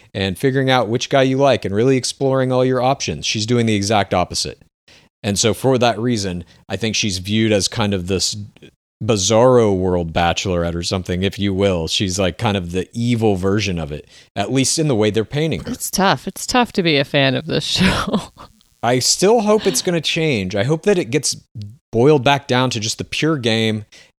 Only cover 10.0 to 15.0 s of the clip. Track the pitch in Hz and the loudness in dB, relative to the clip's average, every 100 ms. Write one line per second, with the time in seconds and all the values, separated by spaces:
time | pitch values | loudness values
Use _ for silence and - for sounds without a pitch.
10 | 85 82 85 82 101 87 85 85 85 98 | 0 0 0 0 -2 -2 -2 -4 -4 -4
11 | 90 90 98 92 101 95 98 90 80 - | -2 -2 -2 -2 -2 0 0 0 -2 -2
12 | 101 90 92 87 117 101 87 92 87 117 | -2 0 -2 0 -2 -2 -2 -6 -6 -4
13 | 120 117 110 95 95 101 101 87 78 76 | -2 2 2 2 0 0 -2 -4 -6 -10
14 | - - - - 101 131 131 - 156 117 | -12 -20 -14 -6 -2 0 0 0 0 2